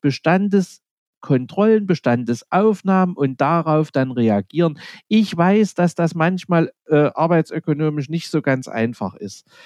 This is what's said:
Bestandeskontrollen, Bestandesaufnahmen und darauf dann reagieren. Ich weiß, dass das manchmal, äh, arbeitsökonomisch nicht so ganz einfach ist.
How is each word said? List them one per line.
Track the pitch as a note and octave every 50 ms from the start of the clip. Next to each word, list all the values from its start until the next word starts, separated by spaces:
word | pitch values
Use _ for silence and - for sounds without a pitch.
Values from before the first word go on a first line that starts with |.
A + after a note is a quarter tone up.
Bestandeskontrollen, | - C#3+ C3+ - - D#3+ F3+ F#3+ G3+ G3+ G3 G3 F3+ - - - _ _ _ _ _ _ _ _ - - C#3 B2 B2+ - - F#3+ G#3 A3 A3 A3 G3+
Bestandesaufnahmen | F#3 F3 - - B2+ A#2+ B2 A#2+ A#2 A#2+ - - _ - F3+ G#3 A3 G3+ - - F#3+ F#3+ F#3+ F#3 F3+ F3
und | - C#3+ C3+ B2+ -
darauf | C#3 D3 E3+ E3+ D3 D#3+ D#3 D#3 D#3 -
dann | - C#3 C3 C3
reagieren. | B2 B2 A#2 A2 G#2 G2+ F#2+ - - D#3+ E3+ D#3+ C#3+ - - - - - _ _
Ich | G#3 A3 G#3 - E3+
weiß, | E3 E3+ F#3 G3+ A3 G#3+ F#3+ -
dass | - F3 E3+ -
das | - E3+ D#3+ -
manchmal, | E3 D#3 F3 F#3+ F3 - - F3 E3 E3 - - _ _
äh, | - D#3 D3 D3 - -
arbeitsökonomisch | C3+ D#3+ E3 F3 D#3+ D#3+ - - D#3+ - D#3+ D3+ D3 D#3 D#3 D3+ D3+ C3+ D3+
nicht | D#3+ E3+ - -
so | - D3+
ganz | - C#3+ C3+ C3 B2 -
einfach | - A2+ A2+ A#2+ A#2 - G#2 F#2 -
ist. | - G#2 G2 - - _ _ _ - -